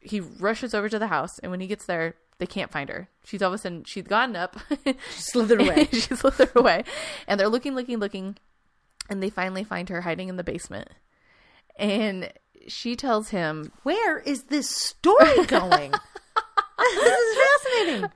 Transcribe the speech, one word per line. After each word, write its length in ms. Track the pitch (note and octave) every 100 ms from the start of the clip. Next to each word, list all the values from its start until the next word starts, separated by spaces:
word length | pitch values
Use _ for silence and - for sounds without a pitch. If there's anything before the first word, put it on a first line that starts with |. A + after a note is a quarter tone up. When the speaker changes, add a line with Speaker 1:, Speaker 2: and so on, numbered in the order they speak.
Speaker 1:
he 180 | - G#3
rushes 560 | - - G3+ A3 A#3+
over 140 | A3 G#3
to 100 | G#3+
the 80 | G#3+
house, 320 | D#3 E3 -
and 140 | F#3
when 80 | F3+
he 80 | F#3
gets 180 | G#3 -
there, 280 | E3+ D#3+ - _ -
they 80 | F3+
can't 260 | G3 -
find 160 | D3+ C#3
her. 180 | - F#3+ _
She's 180 | - F#3+
all 80 | F#3+
of 40 |
a 40 | G3+
sudden, 260 | F#3 E3+
she's 180 | - G3
gotten 300 | - G#3+ B3+
up. 220 | F#3 F#3 - -
<laughs> 140 | D4
Speaker 2:
She 100 | C#4 C4+ - -
slithered 380 | - B3 G#3+ A3+
away. 240 | C#4+ D4
Speaker 1:
<laughs> 80 | D4+
She 80 | A#3
slithered 500 | - B3 C4+ - B3+ A#3+
away. 260 | A#3+ E3+ - - - - -
And 100 | G3+
they're 100 | G3+
looking, 280 | A#3+ C#4 C4
looking, 220 | B3 A3+
looking, 360 | G3+ F#3+ F#3+ G3+ _ _ _ _ _ - -
and 140 | G3
they 80 | F#3+
finally 320 | F#3+ F#3 F#3+
find 260 | G#3 F3 F#3
her 120 | F3
hiding 280 | F3 E3 F#3
in 80 | F#3
the 60 |
basement. 460 | F3 F3 - - - - _ _ _ _ _ _ _ -
And 540 | G#3 G#3 G#3+ F#3 - - _ _ -
she 300 | - A#3 A#3+
tells 320 | C#4 G#3+ G#3+
him, 420 | G3 D#3 D#3 D3+ -
Speaker 2:
"Where 340 | C4+ G4+ G#4+ D#4
is 260 | C#4 C4+
this 240 | - D4 -
story 760 | - - - E4+ B4 D#5+ B4 -
going?" 460 | E4+ F#3 F4 C#4+ -
Speaker 1:
<laughs> 40 | - - - A4 - - - -
Speaker 2:
This 400 | A#4+ F#4+ A#4+ -
is 200 | A4+ G#4+
fascinating. 640 | C5+ C#5+ C5 A#4+ E4+ A3+ G4+